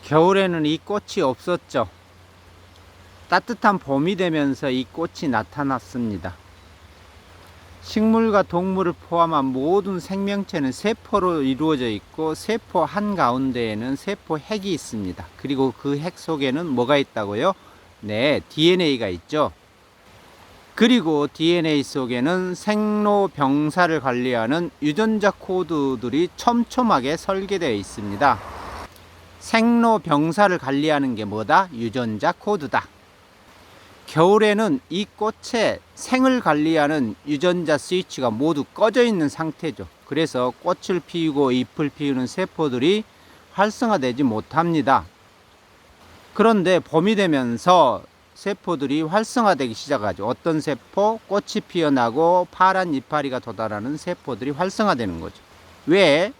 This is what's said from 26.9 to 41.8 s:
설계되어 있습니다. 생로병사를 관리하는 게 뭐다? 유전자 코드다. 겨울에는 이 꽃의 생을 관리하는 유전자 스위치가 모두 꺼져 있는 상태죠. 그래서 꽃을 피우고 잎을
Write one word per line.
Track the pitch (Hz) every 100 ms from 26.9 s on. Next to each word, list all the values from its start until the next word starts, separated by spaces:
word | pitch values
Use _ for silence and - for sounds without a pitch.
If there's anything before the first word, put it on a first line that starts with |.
| 156 123 160
설계되어 | - 190 196 190 165
있습니다. | 104 95 - 101 101 139 110 - - - - - - - - - -
생로병사를 | - 226 233 233 233 214 165 147 160 170 202 175
관리하는 | 131 139 156 147 139 110
게 |
뭐다? | 107 107 107 165 190
유전자 | 127 117 127 117 107 151
코드다. | 180 - 208 135 117 - - - - _ _ - - - - - - -
겨울에는 | 156 175 208 214 208 220 135 _
이 | 170 208 -
꽃의 | 214 - - 240 175 95 _ -
생을 | - 254 262 254
관리하는 | 175 151 156 160 147 156 117 98 143
유전자 | 147 180 180 156 147
스위치가 | - 185 - - 127
모두 | 110 151 147 127
꺼져 | - 214 220
있는 | 240 202 160
상태죠. | - 160 - 160 120 95 _ -
그래서 | 143 156 127 123 -
꽃을 | 175 190 - 180 -
피우고 | 175 160 143 135
잎을 | 127 123 -